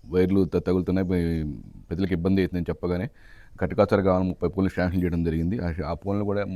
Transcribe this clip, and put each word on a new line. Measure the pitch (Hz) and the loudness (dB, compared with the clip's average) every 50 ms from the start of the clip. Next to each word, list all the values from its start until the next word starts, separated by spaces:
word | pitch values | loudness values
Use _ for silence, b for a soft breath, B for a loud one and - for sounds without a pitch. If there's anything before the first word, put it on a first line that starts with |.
| - - 80 | -10 0 2
వైర్లు | 90 92 90 98 98 95 80 - | 2 4 4 4 4 4 4 2
త-, | 87 - | 0 2
తగులుతున్నాయి, | 90 90 92 85 92 90 92 98 90 | 2 0 2 2 2 0 0 2 2
పె-, | 92 87 85 82 82 80 78 76 67 52 - - - - - | 2 2 2 0 0 -2 -2 -4 -6 -10 -14 -16 -18 -20 -10
ప్రజలకు | - 85 82 98 87 92 | -8 -4 -2 0 0 0
ఇబ్బంది | 82 85 95 95 95 92 | 0 2 2 2 2 2
అవుతుందని | 87 - 90 85 - | 0 -2 -4 -4 -4
చెప్పగానే | 80 - - 87 87 87 98 139 b b b b b b b b b - | -6 -4 -4 -4 -2 -2 -4 -8 b b b b b b b b b -6
కట్టుకాచార | 92 - - - 101 98 110 101 95 | -4 -2 2 2 2 4 4 2 4
గ్రామం | 95 90 92 92 92 | 4 2 2 2 -2
ముప్పై | - - - 85 82 | -2 -2 -4 -2 0
పోల్లు | 95 95 92 - | 0 -2 0 0
శాంక్షన్ | 92 90 90 85 92 87 | 0 -2 0 0 0 0
చేయడం | 87 80 85 85 82 | 0 0 0 0 0
జరిగింది. | 80 82 82 87 104 120 87 | 0 0 0 -2 -2 -2 -4
ఆ, | 87 80 80 78 76 | -4 -4 -4 -4 -6
ఆ | 85 - - | -6 -6 -4
పోల్ను | 98 101 101 104 101 | -4 -4 -2 -2 -2
కూడా | 101 101 101 98 95 | -2 -2 -4 -4 -8